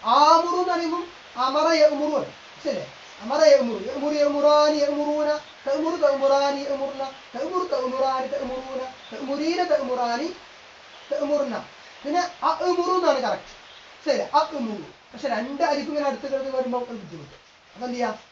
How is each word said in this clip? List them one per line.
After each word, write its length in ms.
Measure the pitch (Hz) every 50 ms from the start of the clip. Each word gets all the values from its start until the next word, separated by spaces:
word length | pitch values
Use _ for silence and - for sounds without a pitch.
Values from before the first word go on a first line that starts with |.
| -
ആമുറു 520 | 214 240 277 294 302 330 330 339 349 359
എന്ന് 160 | 359 359 359 349
പറയുമ്പം 340 | 330 339 320 330 349 349 - - - - - -
അമറ 360 | 240 254 269 269 302 - 320 330
യഅ്മുറു 500 | 311 302 302 294 285 294 302 302 277 -
ആണ്, 100 | - - - - - - - -
ശരി. 220 | - - - - - - - - - - -
അമറ 240 | 208 226 269 302 320
യഅ്മുറു, 400 | 302 277 269 247 233 220 190 190
യഅ്മുറു 300 | 226 269 285 277 294 302
യഅ്മുറാനി 640 | 294 294 294 285 285 285 294 294 302 294 302 302 302
യഅ്മുറൂന, 600 | 285 294 294 294 294 294 294 302 302 294 302 302 - - - - -
തഅ്മുറു 300 | 277 277 311 311 320 339
തഅ്മുറാനി 640 | 349 311 285 277 269 269 277 277 277 277 285 277 277
യഅ്മുറുന, 520 | 277 277 277 262 277 277 - 269 269 269 - - - - -
തഅ്മുറു 280 | 240 285 320 370 381 370
തഅ്മുറാനി 640 | - 285 262 247 254 254 269 269 269 262 262 262
തഅ്മുറൂന, 680 | 269 277 277 269 247 254 254 262 262 269 254 254 254 - - - - 226
തഅ്മുരീന 500 | 220 285 262 277 285 302 320 349 370 359
തഅ്മുറാനി 720 | 349 302 277 262 247 247 247 247 233 233 240 302 339 359 - - - - - - - - - - - - - - - 571
തഅ്മുറുന. 460 | - 285 285 294 294 277 254 220 165 - - - - - - - - -
പിന്നെ 160 | 277 302 359
അഅ്മുറു 760 | 359 359 - - - 320 - 453 359 359 359 359 349 359 370
എന്നാണ് 240 | 370 359 320 277 262
കറക്റ്റ്, 400 | 240 214 160 - - - - - - - - - - - - - -
ശരി. 180 | 311 262 208 202
അഅ്മുറു. 600 | - - 294 320 320 320 285 240 220 208 196 156 - - - _ _ -
പക്ഷെ 160 | 240 - 269
രണ്ട് 340 | 233 214 233 269 285 285 339
അലിഫ് 260 | 311 294 285 285 -
ഇങ്ങനെ 180 | 294 294 285
അടുത്ത് 260 | 277 - - - 269 269
കിടന്ന് 180 | 269 269 269
വരുമ്പോ 280 | 262 254 254 247 240 247
ഒരു 140 | 247 240 233
ബുദ്ധിമുട്ട്. 420 | 214 190 156 165 156 143 135 - - _ _ _ _ _ _ -
അപ്പൊ 120 | 190 240
എന്ത് 80 | 247 247
ചെയ്യാ? 240 | 247 240 226 214 - - -